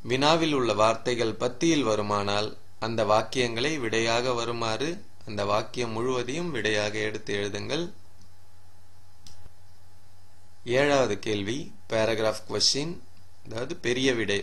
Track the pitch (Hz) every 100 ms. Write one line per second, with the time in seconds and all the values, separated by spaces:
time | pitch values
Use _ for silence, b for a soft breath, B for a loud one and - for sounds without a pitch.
0 | 113 131 147 165 165 143 120 104 110 117
1 | 127 117 113 104 123 - 165 156 113 107
2 | 104 104 101 101 107 - - - 110 113
3 | 104 107 113 131 120 113 139 156 113 110
4 | 117 117 127 120 117 117 113 110 151 185
5 | - - - 104 101 107 117 120 117 110
6 | 127 127 120 147 175 131 104 104 104 107
7 | 107 107 - 101 101 104 104 143 175 -
8 | - - - - - - - - - -
9 | - - - - - - - - - -
10 | - - - - - - 120 127 143 143
11 | 123 - 113 104 98 135 175 - - 113
12 | 110 110 110 107 - 107 - 131 156 180
13 | - - - - - 113 135 175 117 127
14 | 135 117 101 101